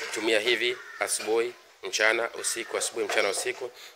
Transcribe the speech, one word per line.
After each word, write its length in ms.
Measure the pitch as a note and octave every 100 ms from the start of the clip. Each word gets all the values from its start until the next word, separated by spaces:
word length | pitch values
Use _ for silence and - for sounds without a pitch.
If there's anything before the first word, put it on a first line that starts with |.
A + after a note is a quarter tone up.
| -
Tumia 260 | - A2 A2
hivi 360 | A2 A#2 A#2+ B2 - -
asubuhi, 520 | G2+ - G#2+ A2+ A#2+ - - -
mchana, 480 | F#2+ F2+ G#2+ A2+ A2+
usiku, 460 | - G2 - A2+ G#2
asubuhi, 300 | - - G#2
mchana, 220 | - G#2
usiku, 420 | F#2 B2 B2 B2 - -